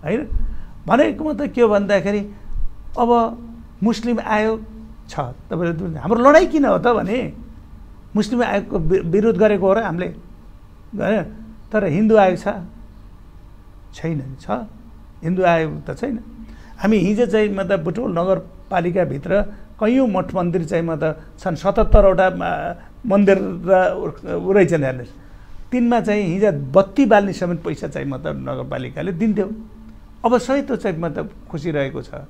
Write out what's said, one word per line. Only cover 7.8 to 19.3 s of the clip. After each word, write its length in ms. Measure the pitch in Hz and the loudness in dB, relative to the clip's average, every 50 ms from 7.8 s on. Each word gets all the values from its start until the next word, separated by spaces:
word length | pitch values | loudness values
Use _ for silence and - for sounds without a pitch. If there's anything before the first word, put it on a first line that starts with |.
| - - - - - - - | -20 -20 -20 -20 -20 -6 -2
मुस्लिम 260 | 208 208 208 254 240 240 | -2 -2 0 0 0 0
आयोगको 360 | 208 - 202 202 - - 190 | 0 0 -2 -2 -2 -4 -2
वि-, 260 | 160 156 185 190 - | 0 2 2 2 2
विरोध 320 | 170 160 202 214 233 226 | 2 0 2 4 4 4
गरेको 300 | 170 220 214 208 190 180 | 4 4 4 4 4 2
हो 60 | 196 190 | 2 2
र 60 | 214 | 2
हामीले, 280 | 226 196 160 170 180 | 0 -2 -4 -4 -6
होइन? 1160 | - - - - - - - - - - - - - - - - - - 196 - 180 214 214 165 - - - - - - - - - - | -6 -8 -12 -16 -20 -20 -20 -20 -20 -20 -20 -20 -20 -20 -20 -20 -14 -8 -4 0 0 0 0 -2 -4 -10 -16 -16 -18 -18 -20 -18 -2 -2
तर 120 | 214 202 | 0 0
हिन्दू 320 | 180 143 175 220 214 220 | 2 2 2 4 4 6
आयोग 220 | 214 196 185 180 - | 6 6 6 4 0
छ? 100 | - 202 208 190 170 175 - - - - - - - - - - - - - - - - - - - - - - - - - | -4 -6 -6 -6 -10 -14 -16 -18 -20 -20 -20 -20 -20 -20 -20 -20 -20 -20 -20 -20 -20 -20 -20 -20 -20 -20 -20 -20 -20 -20 -18
छैन, 420 | - - 160 165 147 135 131 131 - | -10 -6 -6 -6 -6 -6 -8 -12 -14
छ? 100 | - - 202 247 226 214 - - - - - - - - - - - | -8 -6 -6 -6 -6 -10 -16 -20 -20 -20 -20 -20 -20 -20 -20 -8 -4
हिन्दू 200 | 160 180 185 185 | -2 0 2 4
आयोग 480 | 175 170 165 160 156 151 151 147 - | 4 4 4 2 -2 -4 -8 -10 -10
त 80 | 175 - | -8 -6
छैन। 200 | - 285 254 220 - - - - - - - - - - - - | -6 -6 -6 -6 -8 -12 -18 -18 -18 -18 -18 -20 -20 -20 -14 -2
हामी 180 | - 196 220 | 2 2 4
हिजो 300 | 208 170 185 214 202 247 | 4 4 2 2 2 2
चाहिँ 280 | - 185 220 214 208 196 | 2 2 2 2 2 0
मतलब 300 | 190 196 175 196 190 156 | -4 -2 -2 -2 -2 0
बुटवल 280 | 180 165 220 247 233 180 | -2 -4 -4 -4 -2 -2
नगरपालिकाभित्र 1300 | 165 175 185 190 180 - - - - - - - - 165 175 175 185 175 147 135 143 135 - | -2 2 2 0 0 -2 -10 -18 -20 -12 -4 -2 -2 0 0 0 0 -2 -2 -2 -8 -4 0